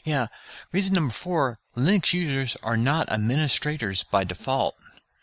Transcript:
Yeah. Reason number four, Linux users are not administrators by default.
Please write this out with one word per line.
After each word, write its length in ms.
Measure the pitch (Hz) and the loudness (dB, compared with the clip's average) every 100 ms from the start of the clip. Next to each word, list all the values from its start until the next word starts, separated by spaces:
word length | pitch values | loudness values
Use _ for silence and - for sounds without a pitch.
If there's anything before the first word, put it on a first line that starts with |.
Yeah. 240 | 156 147 110 - - - - | -2 -2 -2 -6 -20 -20 -6
Reason 220 | 185 190 | 0 2
number 180 | 185 143 | 4 2
four, 460 | - 180 170 131 113 _ 120 | -2 -2 0 0 -4 _ 0
Linux 360 | 151 202 - | 2 2 2
users 440 | 180 160 135 127 - | 0 -2 -2 -2 -4
are 140 | 113 113 | -2 0
not 340 | 127 160 - | 2 2 0
administrators 920 | 107 107 143 147 - 147 151 101 95 | 0 0 2 2 0 -2 -4 -2 -2
by 180 | - 98 | 0 0
default. 540 | 92 92 - 135 90 - - - _ _ | 0 -4 -2 0 -2 -4 -18 -20 _ _